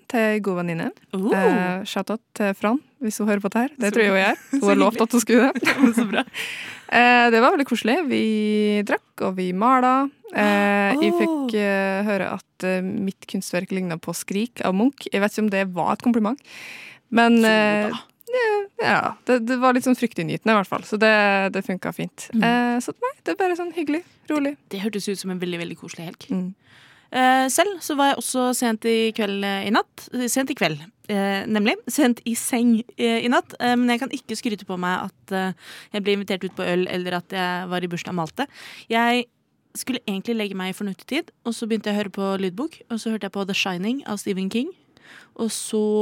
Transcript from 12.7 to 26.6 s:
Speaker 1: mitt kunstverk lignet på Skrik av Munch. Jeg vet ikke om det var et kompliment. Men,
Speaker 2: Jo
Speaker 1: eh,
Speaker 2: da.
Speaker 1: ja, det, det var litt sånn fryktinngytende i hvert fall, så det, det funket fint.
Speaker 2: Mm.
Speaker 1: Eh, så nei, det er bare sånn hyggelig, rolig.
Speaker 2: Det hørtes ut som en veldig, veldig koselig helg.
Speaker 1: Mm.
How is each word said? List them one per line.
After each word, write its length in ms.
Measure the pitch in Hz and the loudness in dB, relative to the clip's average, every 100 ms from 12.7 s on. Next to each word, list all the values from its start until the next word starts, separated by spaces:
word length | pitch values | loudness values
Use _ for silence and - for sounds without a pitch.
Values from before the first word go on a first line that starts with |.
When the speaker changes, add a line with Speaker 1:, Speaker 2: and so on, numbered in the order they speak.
| 185 185 | -2 -2
Speaker 1:
mitt 400 | 214 190 - - | -4 -6 -8 -8
kunstverk 460 | 196 - 175 185 | -8 -4 -4 -4
lignet 300 | 190 180 165 | -4 -4 -6
på 100 | - | -6
Skrik 480 | 175 - 196 233 - | -8 -4 -4 -4 -4
av 120 | - 190 | -2 2
Munch. 300 | 254 - - | 2 0 -4
Jeg 140 | 202 | -2
vet 100 | 208 | 0
ikke 120 | - 214 | 0 -2
om 20 | |
det 160 | 196 196 | 0 -2
var 220 | 175 156 - | -2 -2 0
et 80 | 247 | 2
kompliment. 340 | 233 214 269 - - - - - - - | 2 2 -2 -10 -20 -18 -18 -20 -20 -2
Men, 320 | 226 233 233 | 2 6 6
Speaker 2:
Jo 80 | 220 | 6
Speaker 1:
eh, 400 | 220 208 208 208 | 4 4 2 -2
Speaker 2:
da. 140 | 226 - _ - 494 453 415 403 - | -6 -12 _ -6 -2 0 0 -2 -4
Speaker 1:
ja, 240 | 440 196 - 220 - | 0 2 0 -4 -2
det, 140 | 247 226 | 0 0
det 80 | 254 | 0
var 160 | 254 | 2
litt 140 | 247 254 | 2 2
sånn 100 | 254 | 0
fryktinngytende 560 | 233 - 160 156 226 | 0 -4 -6 -2 2
i 60 | 220 | 2
hvert 100 | 185 | 2
fall, 140 | - - | -4 -4
så 140 | 214 | 0
det, 100 | 220 214 202 196 196 190 | 4 4 4 2 0 -4
det 100 | 196 | -6
funket 300 | 185 175 175 | -6 -6 -6
fint. 320 | 175 - - | -10 -10 -6
Speaker 2:
Mm. 140 | 226 233 | 0 2
Speaker 1:
Eh, 320 | 240 240 240 | 2 0 -2
så 100 | - | -4
nei, 200 | - 508 - - | -6 -6 -6 -6
det 80 | |
er 80 | 339 | -2
bare 160 | 370 339 | -2 -2
sånn 160 | 349 | -4
hyggelig, 300 | 330 294 302 - _ - | -6 -4 -4 -6 _ -4
rolig. 240 | 302 277 294 - | -2 -2 -6 -10
Speaker 2:
Det 140 | 196 214 | -6 -4
hørtes 220 | 208 208 | -4 -4
ut 80 | 190 | -6
som 160 | 190 | -4
en 80 | 180 | -6
veldig, 220 | 180 170 170 | -4 -6 -8
veldig 120 | 175 | -12
koselig 320 | 175 - 165 | -16 -14 -14
helg. 160 | - - | -14 -6
Speaker 1:
Mm. 200 | 185 185 - | -6 -6 -10